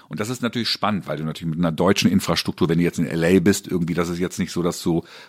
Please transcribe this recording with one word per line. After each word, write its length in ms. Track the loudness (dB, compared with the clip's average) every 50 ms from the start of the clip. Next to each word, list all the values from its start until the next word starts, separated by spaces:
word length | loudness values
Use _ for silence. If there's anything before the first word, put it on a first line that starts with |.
| -18 -12
Und 120 | -8 -8
das 80 | -6 -6
ist 140 | -6 -4 -4
natürlich 260 | -4 -4 -4 -4 -4
spannend, 400 | -4 -2 -2 -2 -2 -2 -4 -6
weil 80 | -6
du 80 | -6 -6
natürlich 320 | -6 -8 -6 -6 -4 -2
mit 80 | 0 0
einer 80 | 0 0
deutschen 380 | 2 4 4 4 4 4 2
Infrastruktur, 580 | 2 2 2 0 -2 -2 -2 -4 -2 0 0 2
wenn 100 | 2 2
du 60 | 2
jetzt 140 | 2 0 -2
in 80 | -4
L 180 | -2 0 0 4
A 160 | 6 6 6
bist, 260 | 6 6 2 2 0
irgendwie, 280 | -4 -2 -2 -2 -2 -2
das 140 | -2 -2 -2
ist 100 | -2 -4
jetzt 200 | -4 -4 -4 -4
nicht 140 | -6 -4 -2
so, 100 | -2 -2
dass 200 | -2 -2 -2 -2
du 220 | 0 0 0 -2 -4 -10 -20 -20